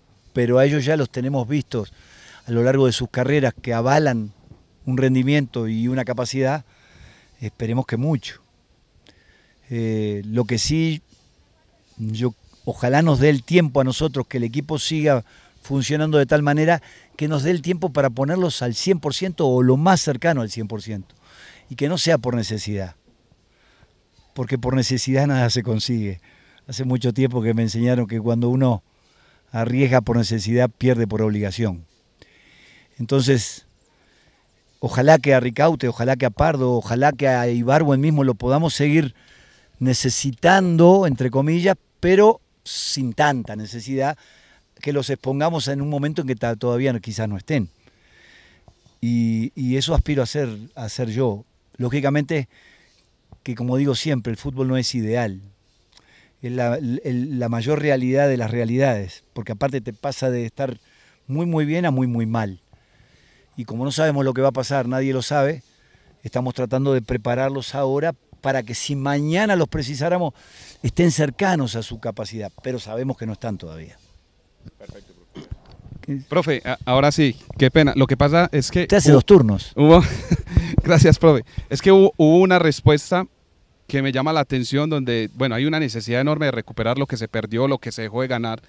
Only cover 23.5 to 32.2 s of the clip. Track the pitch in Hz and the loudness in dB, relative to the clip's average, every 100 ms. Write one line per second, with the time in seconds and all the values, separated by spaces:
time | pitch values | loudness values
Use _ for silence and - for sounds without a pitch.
23.5 | _ _ _ _ _ _ _ _ - 120 | _ _ _ _ _ _ _ _ -10 -6
24.5 | 127 123 131 123 127 - 131 143 131 120 | -4 -2 0 0 -2 0 0 2 2 0
25.5 | 120 117 110 - 117 101 90 _ _ _ | 0 -2 -2 -2 -4 -4 -8 _ _ _
26.5 | _ - 120 131 127 123 113 131 123 113 | _ -14 -8 -4 -2 0 0 0 0 0
27.5 | 113 113 113 123 123 107 113 113 117 120 | 0 0 0 0 0 -2 -2 -2 0 0
28.5 | 131 127 104 - _ _ _ _ _ _ | 2 2 0 -6 _ _ _ _ _ _
29.5 | 113 113 127 135 127 110 117 107 113 101 | -6 -2 0 4 4 2 0 0 -2 0
30.5 | 120 123 - 127 117 107 107 110 104 101 | 2 0 2 0 2 0 0 0 0 -2
31.5 | 104 110 87 80 _ _ _ | -2 -4 -4 -12 _ _ _